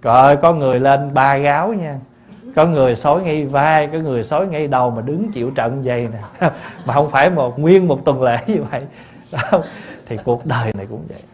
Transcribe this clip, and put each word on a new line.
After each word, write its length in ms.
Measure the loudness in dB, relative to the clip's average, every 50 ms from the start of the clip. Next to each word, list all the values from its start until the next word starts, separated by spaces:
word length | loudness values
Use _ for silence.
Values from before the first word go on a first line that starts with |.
| 2
Rồi 340 | 4 6 8 8 8 6
có 160 | 6 4 2 2
người 280 | 4 0 0 0 2
lên 340 | 4 4 2 2 0 -2 0
ba 220 | 2 2 2 2
gáo 360 | 2 2 0 0 0 0 -2 -4
nha, 260 | -4 -6 -6 -8 -10 -14 _ _ _ _ -20 -20 -20 -20 -6 2
có 100 | 2 2
người 320 | 4 4 2 2 2 2
xối 260 | 0 2 2 2 2 0
ngay 240 | -2 -2 -2 -4
vai, 400 | -2 0 2 2 4 4 2 2
có 120 | 0 -4 -6
người 260 | -4 -2 -2 -4 -4
xối 220 | -2 -2 -2 -2
ngay 220 | -2 -2 -4 -4 -2
đầu 220 | 0 0 0 0
mà 120 | -2 -4 -6
đứng 300 | -6 -4 -4 -4 -6 -6
chịu 180 | -6 -6 -4
trận 320 | -2 -2 -2 -2 -4 -4 -4
vậy 240 | -4 -4 -4 -4 -6 -8
nè. 360 | -10 -14 -16 -8 -2 -2 -2 -2 -4 -16
<laughs> 200 | -18 -18 -12 -8
Mà 80 | -2 0
không 160 | 0 0 2
phải 200 | 2 2 2 4
một, 280 | 2 0 -2 -2 -2 -2
nguyên 300 | 4 6 6 6 6 4
một 160 | 0 0 0
tuần 180 | -2 0 2 2
lễ 160 | 0 0 0 -2
như 160 | -2 -4 -4 -4 -4
vậy. 120 | -8 -10 -10 -12 -18 -20 -20 -20
<laughs> 240 | -20 -20 -20 _ -10
Đó. 300 | -8 -4 0 0 0 0 -4 -14 -18 -18 -20 -20 -20 -14
Thì 100 | -12 -12 -8 -4
cuộc 220 | -4 -4 -4 -2
đời 260 | -4 -4 -4 -2 -4 -6
này 120 | -8 -10
cũng 200 | -12 -12 -14 -14 -16
vậy. 140 | -18 -20 -20 -20